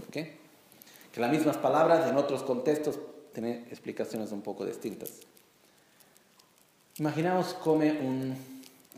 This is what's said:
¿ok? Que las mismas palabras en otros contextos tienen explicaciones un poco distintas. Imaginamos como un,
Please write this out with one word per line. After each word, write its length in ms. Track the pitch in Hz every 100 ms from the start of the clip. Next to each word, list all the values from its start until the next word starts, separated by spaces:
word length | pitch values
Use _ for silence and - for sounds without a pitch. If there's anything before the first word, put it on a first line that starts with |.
| -
¿ok? 60 |
Que 1080 | 147 165 - - - _ - - - - -
las 100 | 120
mismas 260 | 165 147 -
palabras 520 | 165 151 165 165 123
en 60 | 135
otros 240 | 139 -
contextos 560 | - 120 156 151 151 - - - -
tienen 340 | - 113 120 -
explicaciones 600 | 117 - - - 113 104
un 100 | 101
poco 240 | 104 95 95
distintas. 540 | 90 117 - - - - - _ _ _ _ _ _ - _ _ _ _ _ _ _ _ -
Imaginamos 560 | 151 139 175 185 175
como 300 | - 160 156
un, 520 | 151 151 131 131 131 131 - - - - _